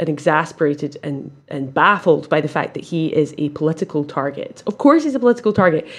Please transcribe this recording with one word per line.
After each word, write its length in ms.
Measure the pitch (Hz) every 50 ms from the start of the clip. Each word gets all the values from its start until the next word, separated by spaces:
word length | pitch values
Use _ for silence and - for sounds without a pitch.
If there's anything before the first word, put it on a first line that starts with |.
and 80 | 170 160
exasperated 880 | 151 139 - 170 151 156 165 160 - - 160 147 147 147 151 139 139 - -
and, 280 | 147 143 139 - - - - _ _
and 260 | 165 143 135 131 135
baffled 540 | 151 156 190 208 185 - 180 156 151 151 -
by 120 | - 156
the 80 | 151 151
fact 260 | - 160 - - -
that 100 | - -
he 300 | - 170 165 160 156 -
is 200 | 160 151 143 -
a 120 | - 151 147
political 540 | 147 - 151 156 160 - 196 - - 151 147
target? 580 | 147 - 147 135 143 135 135 - - - - -
Of 120 | - 202 -
course 260 | - 285 302 330 302
he's 100 | 302 262
a 60 | 269
political 320 | 240 240 240 240 - 214 208
target. 340 | - 190 180 160 156 - - -